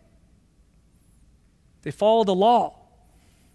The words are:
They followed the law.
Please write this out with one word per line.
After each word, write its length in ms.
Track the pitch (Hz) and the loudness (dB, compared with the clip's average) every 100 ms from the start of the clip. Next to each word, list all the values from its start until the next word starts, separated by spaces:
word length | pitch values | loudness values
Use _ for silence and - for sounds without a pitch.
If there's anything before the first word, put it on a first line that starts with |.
| _ _ _ _ _ _ _ _ _ _ _ _ _ _ _ _ _ _ | _ _ _ _ _ _ _ _ _ _ _ _ _ _ _ _ _ _
They 80 | 156 | -16
followed 380 | - 208 226 202 | -4 0 0 0
the 60 | |
law. 420 | 185 214 240 156 - _ _ _ _ _ _ _ | 0 2 2 -2 -10 _ _ _ _ _ _ _